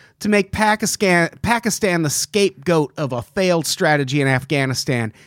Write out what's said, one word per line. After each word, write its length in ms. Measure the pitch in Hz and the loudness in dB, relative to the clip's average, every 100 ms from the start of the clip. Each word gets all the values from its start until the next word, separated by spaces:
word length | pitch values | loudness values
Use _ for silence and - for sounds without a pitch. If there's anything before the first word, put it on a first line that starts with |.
| - _ | -20 _
To 80 | 208 | 0
make 240 | 208 196 | 0 0
Pakistan, 760 | - 214 214 208 - 196 175 165 - | 0 0 0 -2 0 2 2 0 -2
Pakistan 600 | 202 233 226 - 208 170 | -2 -2 -2 -2 0 0
the 80 | 151 | 0
scapegoat 840 | - - 202 202 - 156 165 147 - | -2 -4 0 0 -2 0 0 0 -4
of 140 | 143 | -6
a 100 | 120 | -6
failed 440 | - - 190 170 151 | -6 -2 0 0 -2
strategy 540 | - 160 147 135 143 | 0 2 2 0 0
in 80 | 135 | 2
Afghanistan 840 | 131 - 143 131 123 - 123 110 - | 0 0 -2 -2 -2 -2 -2 -2 -8